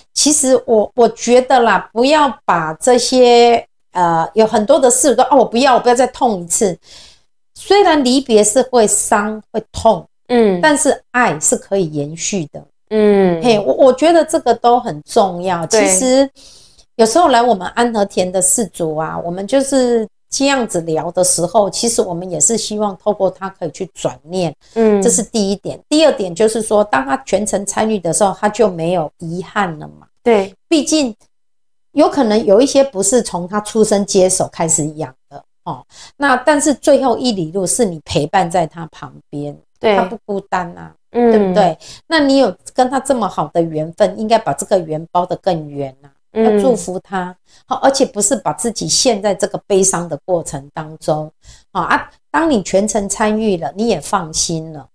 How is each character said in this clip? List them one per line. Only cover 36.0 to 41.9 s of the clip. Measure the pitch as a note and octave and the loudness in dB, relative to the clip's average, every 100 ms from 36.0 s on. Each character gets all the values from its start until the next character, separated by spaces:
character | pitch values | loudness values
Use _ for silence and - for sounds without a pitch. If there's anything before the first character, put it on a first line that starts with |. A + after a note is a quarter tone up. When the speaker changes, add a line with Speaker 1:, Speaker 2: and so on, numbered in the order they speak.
| - - | -20 -4
Speaker 1:
那 | C#4 B3+ | -2 0
但 | D#4 C#4+ | 2 2
是 | D4+ | 2
最 | C4 - C4+ | 0 2 2
后 | C4 - | 2 0
一 | B3+ | -2
里 | F#3+ D#3 | -2 -4
路 | G3 F3 | -4 -4
是 | - E3+ | 0 -2
你 | D#3+ | -4
陪 | - D3 D3 | -6 -4 0
伴 | F#3 E3+ | -2 0
在 | F3+ D#3+ | -2 -4
他 | E3+ D#3+ | -8 -16
旁 | - C3+ D3 _ | -16 -18 -18 _
边， | C#3+ D3 D3+ _ - | -10 -10 -12 _ -4
Speaker 2:
对。 | A3+ F#3+ | 0 0
Speaker 1:
他 | |
不 | F#3 A3+ - | 0 -6 -8
孤 | G3 - | -8 -6
单 | F#3 F3 F3 | -6 -6 -12
啊， | D#3+ _ _ | -20 _ _
Speaker 2:
嗯。 | A#3 A#3+ | 0 2
Speaker 1:
对 | A3 F#3+ | 4 2
不 | |
对？ | G3 F3+ D#3+ - | 2 0 -2 -14